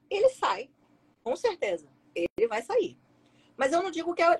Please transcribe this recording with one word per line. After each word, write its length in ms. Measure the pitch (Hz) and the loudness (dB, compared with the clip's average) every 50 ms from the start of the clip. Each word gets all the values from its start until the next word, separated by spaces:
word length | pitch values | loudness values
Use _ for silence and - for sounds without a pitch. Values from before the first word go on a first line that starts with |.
| _ - | _ -6
ele 180 | - 392 453 523 | -2 2 2 2
sai. 380 | - - 403 - - 190 254 - _ _ _ _ _ _ _ _ _ _ | 2 2 -2 -2 -2 -2 -6 -14 _ _ _ _ _ _ _ _ _ _
Com 140 | - 233 269 | -6 -6 -6
certeza, 500 | 359 - 466 381 - - 208 175 165 - - _ _ _ _ - | -2 -2 -2 -2 -2 -4 -4 -4 -4 -6 -12 _ _ _ _ -8
ele 340 | 170 170 - - - 220 233 | -4 -4 -4 0 0 -2 0
vai 140 | 214 220 | 0 -4
sair. 360 | 247 - 415 508 370 - - _ _ _ _ _ _ _ _ _ _ _ _ | -4 -2 0 0 0 -2 -4 _ _ _ _ _ _ _ _ _ _ _ _
Mas 160 | - 262 262 | -2 -2 0
eu 100 | 311 339 | 0 0
não 80 | 392 381 | 0 -2
digo 220 | 320 320 320 339 349 | -4 -6 -4 -4 0
que 80 | - | 2
é 140 | 330 339 339 | 4 4 4